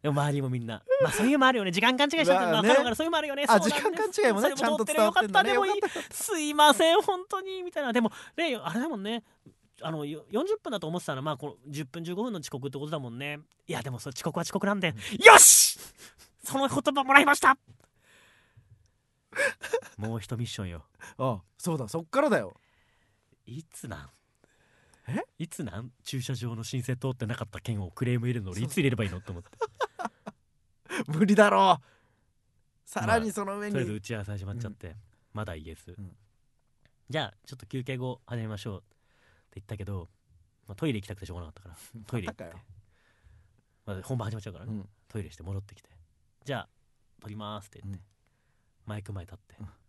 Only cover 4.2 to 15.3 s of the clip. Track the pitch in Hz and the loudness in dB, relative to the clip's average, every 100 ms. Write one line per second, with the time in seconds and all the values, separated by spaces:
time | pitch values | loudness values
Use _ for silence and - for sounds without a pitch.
4.2 | 269 202 381 320 226 302 220 302 220 311 | 2 4 0 2 0 0 0 4 4 4
5.2 | 214 381 403 480 392 403 403 - - - | 4 4 4 2 2 0 -2 -4 -10 -8
6.2 | - 359 302 294 302 294 320 359 415 370 | -4 -2 -2 6 8 8 6 6 4 -4
7.2 | 370 381 381 381 359 330 269 233 226 - | -4 -8 -6 -8 -8 -4 0 2 0 -2
8.2 | - - 330 226 160 190 311 233 202 233 | -12 -4 -2 -2 -4 -4 -4 -4 -6 -8
9.2 | _ _ - _ _ _ 160 160 147 151 | _ _ -20 _ _ _ -8 -6 -6 -10
10.2 | - 208 381 427 339 208 160 175 - 135 | -6 -4 -2 -2 -4 -6 -4 -6 -4 -4
11.2 | 151 139 147 - 139 147 139 170 170 180 | -4 -4 -8 -12 -12 -10 -10 -10 -8 -6
12.2 | 247 190 135 135 135 135 151 160 123 117 | -4 -6 -8 -8 -8 -8 -6 -6 -8 -8
13.2 | 143 147 156 _ - 120 131 123 - - | -8 -10 -14 _ -10 -8 -6 -8 -10 -6
14.2 | 170 170 165 190 202 202 180 104 - 208 | -4 -4 -4 -2 -2 0 -2 -4 -8 6
15.2 | 453 | 10